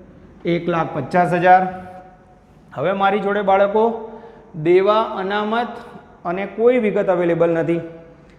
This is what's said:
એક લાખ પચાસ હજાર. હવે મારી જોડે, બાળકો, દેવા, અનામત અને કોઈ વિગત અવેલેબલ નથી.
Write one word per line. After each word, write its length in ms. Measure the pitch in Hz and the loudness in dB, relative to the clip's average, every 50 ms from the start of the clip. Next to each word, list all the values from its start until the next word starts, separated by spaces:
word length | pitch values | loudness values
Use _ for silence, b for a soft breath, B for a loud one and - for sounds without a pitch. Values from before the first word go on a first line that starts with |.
| - - - - - - - - - | -20 -20 -20 -20 -20 -20 -20 -10 -4
એક 240 | 175 170 170 170 180 | -2 -2 -2 -2 -2
લાખ 180 | 170 160 156 - - | -2 -2 -2 -4 -4
પચાસ 380 | 156 127 - - 180 175 156 180 | -8 -8 -2 0 0 2 2 0
હજાર. 420 | 170 170 185 180 185 185 185 - - - - - - - - - - - _ - - _ _ - - - - - | 0 4 6 6 6 4 0 -6 -12 -16 -16 -18 -18 -20 -20 -20 -20 -20 _ -20 -20 _ _ -20 -20 -20 -18 -10
હવે 180 | 123 143 180 202 | -6 -4 -4 -2
મારી 260 | 196 196 196 196 214 | 0 0 0 0 0
જોડે, 240 | 185 202 202 208 202 | -2 -2 -2 -2 2
બાળકો, 680 | 196 196 196 202 202 214 214 226 233 226 - - B B B B B B B B - - 156 151 | 2 4 4 4 2 2 2 0 0 0 -4 -10 B B B B B B B B -18 -12 -4 0
દેવા, 380 | 170 175 185 190 208 214 220 | 4 4 4 4 4 2 2
અનામત 680 | 226 214 214 202 190 190 202 208 214 214 220 233 240 233 - - - - - - - - - - - | 0 -2 -4 -6 -6 -4 -4 -4 -2 -2 -2 -4 -4 -6 -8 -14 -16 -18 -20 -20 -20 -20 -20 -10 -8
અને 220 | 175 175 190 202 | -6 -6 -6 -6
કોઈ 320 | 196 - 220 226 240 254 254 | -8 -6 2 2 4 4 4
વિગત 280 | 214 208 180 202 196 | 2 0 0 0 0
અવેલેબલ 440 | 190 180 175 175 170 170 160 170 170 | 0 0 0 2 0 2 2 2 2
નથી. 300 | 165 165 156 160 170 165 165 - - - - - - B B B B | 2 0 0 -2 -2 -4 -4 -10 -16 -18 -20 -20 -20 B B B B